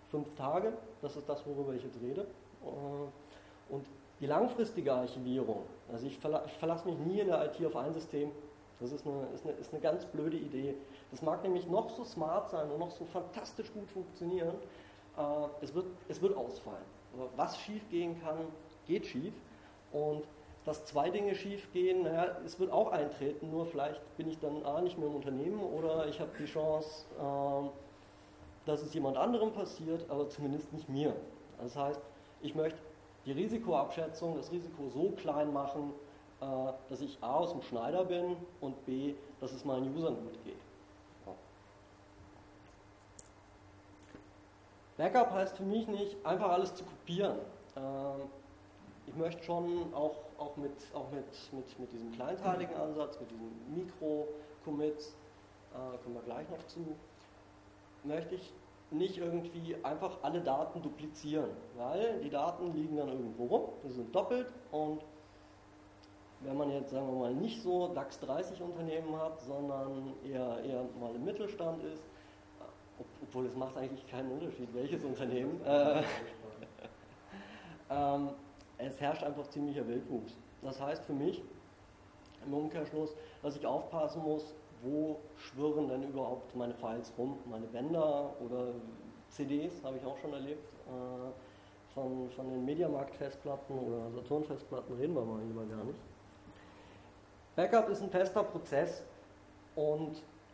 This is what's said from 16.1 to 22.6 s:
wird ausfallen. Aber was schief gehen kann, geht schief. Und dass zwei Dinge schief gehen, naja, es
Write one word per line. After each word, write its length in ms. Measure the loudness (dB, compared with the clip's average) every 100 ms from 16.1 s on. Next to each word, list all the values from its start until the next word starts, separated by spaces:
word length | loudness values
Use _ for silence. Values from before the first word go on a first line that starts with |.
| 4
wird 120 | 4
ausfallen. 500 | 4 0 -4 -8 -10 -10 -16 -14
Aber 140 | -8 -4 2
was 220 | 2 0
schief 280 | -6 -6 -2
gehen 280 | 0 2 0
kann, 160 | -2 -2 -2 -6 -14 -8 0
geht 200 | 2 2
schief. 280 | -4 -4 -6 -14 -18 -18 -20 -4
Und 320 | 0 2 2 -2 -10 -18 -8 -4
dass 180 | -4
zwei 260 | 0 2 4
Dinge 240 | 4 2
schief 380 | 2 -2 -4 -2
gehen, 300 | 4 6 6
naja, 320 | 6 4 4 2
es 140 | -4 0